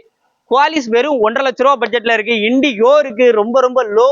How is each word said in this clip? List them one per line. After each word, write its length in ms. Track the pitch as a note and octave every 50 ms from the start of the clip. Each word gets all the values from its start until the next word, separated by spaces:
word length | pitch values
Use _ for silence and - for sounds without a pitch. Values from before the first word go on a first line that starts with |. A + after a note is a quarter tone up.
| - _ _ _ _ _ _ _ _ -
குவாலிஸ் 380 | B3+ C4+ C#4+ D#4 D#4+ D#4 B3 A3
வெறும் 300 | A3+ A#3 B3+ D4+ C#4+ B3
ஒன்றரை 240 | G#3 G#3+ A#3 C4+ C4+
லட்ச 160 | C4 - - B3+
ரூபா 120 | C#4 C#4 A3+
பட்ஜெட்ல 300 | A#3+ A3 A3+ A#3+ G#3 A#3
இருக்கு, 240 | A3+ G#3+ G#3 A3 A#3 G#3+ G#3 A3+
Indigo 420 | B3 C4+ B3+ C#4+ A3 G3 A3+ B3+ C#4+ D4+
இருக்கு, 320 | C#4+ C4 G#3+ A3 B3+ A#3+
ரொம்ப, 300 | A3+ G#3+ G#3 A#3 A#3 C4+
ரொம்ப 180 | B3+ B3+ B3 C4 A#3+
லோ 240 | G#3+ G3+ A3 B3 C4+